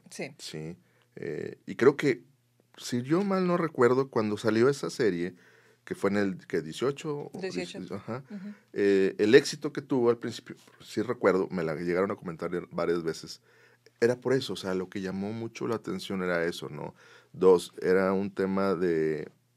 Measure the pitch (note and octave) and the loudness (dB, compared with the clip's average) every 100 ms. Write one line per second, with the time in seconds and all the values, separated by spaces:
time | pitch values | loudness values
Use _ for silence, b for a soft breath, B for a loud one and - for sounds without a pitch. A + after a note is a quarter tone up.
0 | - - C#3+ D3 - - D#3+ F3+ _ _ | -16 -12 -12 -12 -14 -12 -12 -14 _ _
1 | _ - - D2+ - - - - C#3 C#3+ | _ -12 -8 -6 -8 -10 -12 4 4 6
2 | D3 - - _ _ _ _ - - B2 | 2 0 -4 _ _ _ _ -18 -6 -6
3 | B2+ E3+ G3+ F#3+ F3+ F3 D#3+ C3+ A#2+ B2+ | -2 -2 0 0 0 0 -2 4 4 4
4 | C3+ A#2 G#2+ G#2 A#2 A2 B2+ C#3 E3 - | 2 0 0 0 2 4 4 4 -4 0
5 | A2+ F2 F2 - b b b b - - | 0 2 -4 -8 b b b b -12 -4
6 | G2 G2+ G2+ E2+ - F2 D#2 - B2+ C#3 | 0 0 0 -4 -4 -4 -4 -4 -4 -4
7 | D#3 D3 - - F#3+ F3+ F3+ G3+ F3+ G2 | -8 -8 -10 -10 -8 -6 -8 -10 -12 -12
8 | - A#2+ C#3 G#3 G3+ G#3 _ - G2+ G2 | -10 -10 -10 -14 -14 -16 _ 0 2 4
9 | F#2+ - G#2 C3 - - D#3 D3 C#3+ C3+ | 2 2 6 6 6 -2 -8 -8 -4 0
10 | A#2 A#2 A#2+ A2+ - - - _ - - | 2 0 -4 -10 -14 -20 -20 _ -10 -6
11 | G#2+ - G2+ F#2 F#2 F2+ D#2+ D2+ F2 F2 | -4 0 2 4 0 -2 -4 -4 -2 0
12 | G2 G#2 F2+ D#2+ E2+ F2 E2+ F2 E2+ F2 | 0 -2 -8 -8 -6 -6 -6 -4 -2 0
13 | D#2+ D#2 D#2+ - b b b b _ _ | -2 -6 -10 -18 b b b b _ _
14 | A#2 B2 B2 C3 B2 F2+ G2 F#2 F#2 G#2 | 0 0 0 0 -2 -6 -4 -4 -4 -6
15 | F#2+ F#2+ G2+ A2+ A2+ - B2 A2 - F#2+ | -6 -6 -6 -6 -8 -8 -6 -4 -4 -8
16 | - G2 F2+ F2 E2+ E2+ C2+ D2 - - | -6 -4 -2 0 -2 -4 -10 -10 -12 -14
17 | b b b - F#2 F2 - - F2+ F#2 | b b b 4 8 8 6 -4 2 4
18 | F#2+ F#2+ G2+ G2 F#2+ G2 G2 E2+ F2+ D#2+ | 4 2 -2 -2 -2 0 2 2 2 2
19 | D#2 D2+ - - _ | 0 -2 -6 -16 _